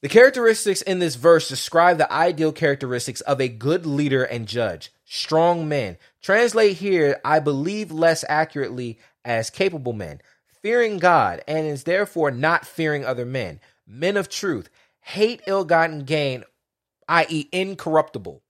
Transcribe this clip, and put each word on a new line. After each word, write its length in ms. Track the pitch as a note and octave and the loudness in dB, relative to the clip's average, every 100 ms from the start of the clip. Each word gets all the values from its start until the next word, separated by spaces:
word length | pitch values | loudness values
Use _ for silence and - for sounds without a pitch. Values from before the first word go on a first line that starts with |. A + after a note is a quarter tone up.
The 60 | C#3+ | 4
characteristics 720 | A3 B3+ C4 A#3 A3 - F#3+ | 8 8 6 2 2 0 -2
in 160 | - F#3 | -2 -2
this 160 | F3 B2+ | -2 2
verse 340 | C#3+ E3 D#3 | 6 6 4
describe 480 | C3 - E3 F3 E3+ | -8 -2 4 4 4
the 160 | D3+ | 2
ideal 380 | C#3+ E3+ D#3+ D#3 | 2 0 2 -2
characteristics 720 | - E3 C#3 C3 B2 - B2 | 0 -2 0 -2 -4 -6 -8
of 200 | - C#3 | -4 -2
a 60 | C3 | -2
good 400 | A2+ B2+ F3 E3 | -4 -2 -2 -2
leader 360 | C#3+ D3 C3 | -2 0 0
and 240 | B2+ A#2+ G#2+ | 0 -4 -6
judge. 440 | A#2 A2 E2+ - _ | -4 -4 -4 -14 _
Strong 640 | _ - - D#3 E3+ F3 D#3 | _ -12 -2 2 2 2 -2
men. 300 | D3 G#2+ F2 _ _ | -4 -4 -10 _ _
Translate 560 | - G3+ A#3+ G#3+ G#3+ F#3 | 0 2 2 4 2 2
here, 420 | G3+ F#3 D3 C#3 - | 0 2 2 0 2
I 140 | D#3 | 2
believe, 520 | D3 C#3 D#3 G#3 G3+ | 2 -2 -2 -4 -8
less 320 | D#3 E3 D#3+ - | 0 2 2 -2
accurately 680 | D3+ D#3 D3 C3 B2 A#2+ A2+ _ _ A#2+ | -2 -2 -4 -8 -6 -10 -12 _ _ -4
as 240 | A#2 A2+ | -4 -4
capable 440 | - F#3+ E3+ B2+ | -2 -2 -2 -8
men, 280 | A2 F2+ D2 _ _ _ _ | -8 -10 -14 _ _ _ _
fearing 380 | G3+ A#3+ A3+ G3+ | -4 0 0 0
God, 440 | F3+ E3+ G#2 F2 - | 4 4 2 -2 -6
and 180 | D#3 D#3 | -4 -4
is 200 | C#3+ - | -6 -2
therefore 440 | F3+ G3+ - D3+ | -2 -2 0 -2
not 380 | B2 D3+ E3+ - | 0 0 0 -4
fearing 360 | - D#3+ D3 | -4 -2 -2
other 220 | C3 B2 B2 | -4 -6 -4
men. 340 | C3 G2+ D2+ _ _ _ | -6 -8 -10 _ _ _
Men 280 | G#2+ E3+ G3+ | -6 -2 -2
of 140 | F#3 | -4
truth, 400 | - G3+ C3 - _ _ _ | -6 -4 -6 -8 _ _ _
hate 400 | - F#3 G#3+ A#3+ - | -14 0 0 0 -4
ill-gotten 560 | G3 F3 E3 E3 D#3 | -2 2 2 2 -2
gain 400 | C3+ D#3 C#3+ B2+ - _ _ _ _ _ - | -4 -2 -2 -4 -12 _ _ _ _ _ 0
I 140 | E3 D#3+ | 2 2
E 180 | D#3+ C#3+ | -2 -4
incorruptible. 920 | F3+ F#3+ F#3+ - D#3 D3+ B2 F2+ C#2 _ | -4 -6 -6 0 0 0 -6 -14 -16 _